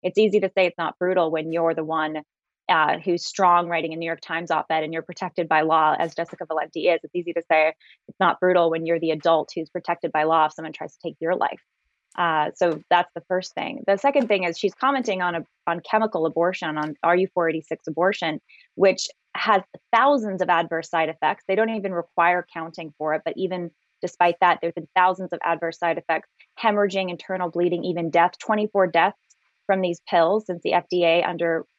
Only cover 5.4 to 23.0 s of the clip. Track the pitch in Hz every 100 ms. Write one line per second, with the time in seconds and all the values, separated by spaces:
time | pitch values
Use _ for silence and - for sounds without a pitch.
5.4 | 160 156 156 160 156 151 165 - 165 -
6.4 | 160 160 156 170 175 170 156 180 170 170
7.4 | - 160 156 156 _ _ - - 185 -
8.4 | 180 185 170 165 165 170 165 156 165 165
9.4 | - - 160 175 - 175 165 156 156 160
10.4 | 156 - 160 156 160 _ 170 151 160 185
11.4 | - - _ _ _ _ _ - 175 156
12.4 | 151 - 180 156 - 175 175 - _ 185
13.4 | 185 - - - - 196 277 285 240 202
14.4 | 180 170 202 - 269 277 233 190 180 170
15.4 | - _ - 170 - 220 220 180 160 165
16.4 | 170 190 170 151 151 147 165 180 185 -
17.4 | 165 160 - 160 - 160 180 196 170 156
18.4 | _ - _ - 190 185 - - _ -
19.4 | 220 202 190 - _ 226 262 285 214 190
20.4 | 185 175 - 165 160 165 160 160 156 202
21.4 | - 190 220 226 196 180 170 - 170 180
22.4 | 175 170 165 165 160 _